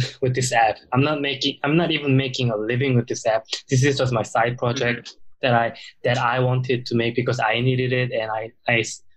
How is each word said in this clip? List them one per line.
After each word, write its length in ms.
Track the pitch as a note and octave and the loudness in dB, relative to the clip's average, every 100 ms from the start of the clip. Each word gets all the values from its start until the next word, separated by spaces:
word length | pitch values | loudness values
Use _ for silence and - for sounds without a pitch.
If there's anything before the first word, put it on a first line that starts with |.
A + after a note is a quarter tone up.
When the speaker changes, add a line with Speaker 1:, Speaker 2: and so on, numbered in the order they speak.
| B2 | 0
Speaker 1:
<laughs> 100 | - | -2
with 140 | B2+ C3 | -2 0
this 160 | B2+ | 0
app. 260 | A#2+ A2 G2+ - | 2 2 0 -2
I'm 80 | B2+ | 0
not 200 | C#3+ D3+ | 2 0
making, 360 | C#3 C#3 C#3 - | -2 -2 -4 -2
I'm 120 | C#3+ D#3+ | 0 2
not 140 | F3 | 2
even 260 | D#3+ C#3+ C3 | 0 2 2
making 320 | C3+ B2+ B2 | 2 -2 -2
a 60 | G#2+ | -2
living 380 | G#2+ B2 C#3 B2 | -2 0 2 2
with 120 | A#2 | 0
this 180 | A2 A2+ | -2 -2
app. 200 | A2 - - - | -2 -2 -12 -2
This 140 | C3+ | 2
is 140 | C#3 C3+ | 2 2
just 160 | B2+ | 0
my 100 | A#2 | 0
side 340 | G2+ B2 A#2 A#2+ | -2 0 0 0
project 520 | B2 A#2 A#2+ A#2 - - - - | -2 0 -2 -4 -8 -18 -20 -4
Speaker 2:
Mm-hmm. 40 | C3+ | 2
Speaker 1:
that 60 | A#2 | 2
I, 220 | A#2 - - - | 2 -4 -16 -6
that 140 | B2 B2 | -2 0
I 200 | A#2+ B2+ | 0 2
wanted 460 | B2+ B2+ B2+ A#2+ - | 2 0 0 -2 0
to 80 | A#2+ | 0
make 200 | A#2 A#2 | 0 0
because 240 | A#2+ A#2+ | -2 0
I 220 | A2 A#2 | 0 0
needed 300 | B2+ B2+ B2+ | 2 0 0
it 180 | B2+ B2 | 0 -2
and 180 | A#2+ A2 | -2 -4
I, 220 | A2 A2+ - - | -4 -8 -6 0
I 120 | A#2 | 0
s-, 200 | A2 - - | 0 -8 -18